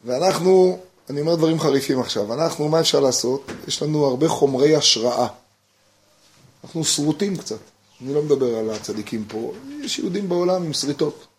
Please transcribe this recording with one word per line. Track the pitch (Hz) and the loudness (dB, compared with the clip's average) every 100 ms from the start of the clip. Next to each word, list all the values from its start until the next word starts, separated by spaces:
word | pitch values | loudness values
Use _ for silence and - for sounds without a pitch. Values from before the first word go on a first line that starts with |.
ואנחנו, | 117 127 180 156 180 185 185 180 - _ _ | -4 0 2 2 4 6 6 2 -10 _ _
אני | 143 | -4
אומר | 151 170 | 0 2
דברים | 160 165 | 2 2
חריפים | 156 139 131 131 | 2 2 2 -2
עכשיו, | 117 110 104 | 0 -2 -4
אנחנו, | 123 165 160 151 | 0 -2 0 0
מה | 160 | 2
אפשר | 160 143 | 4 4
לעשות? | 139 120 - 135 - - - | 2 2 -2 -2 -6 -14 -8
יש | - | -4
לנו | 151 151 143 | -2 2 2
הרבה | 127 160 | 2 0
חומרי | 156 139 131 143 151 | 2 2 4 4 4
השראה. | 143 113 120 - 120 - _ _ _ _ _ _ _ _ _ _ _ _ | 4 2 0 0 -2 -4 _ _ _ _ _ _ _ _ _ _ _ _
אנחנו | - 165 147 | -12 -6 -2
שרוטים | - 147 156 202 180 | 0 0 0 -2 -4
קצת. | - 107 - _ _ _ | -8 -12 -14 _ _ _
אני | 127 | -4
לא | 147 | -4
מדבר | 151 135 127 113 | 2 2 2 0
על | 110 | -4
הצדיקים | 107 - 107 104 113 104 | -6 -8 -8 -6 -6 -6
פה, | 110 120 185 269 294 | -8 -8 -10 -14 -12
יש | 269 - | -8 -4
יהודים | 196 180 196 | -4 -4 -2
בעולם | 175 180 185 | 0 0 0
עם | 170 | -2
שריטות. | 143 139 143 151 - - | -4 -4 -2 -4 -4 -20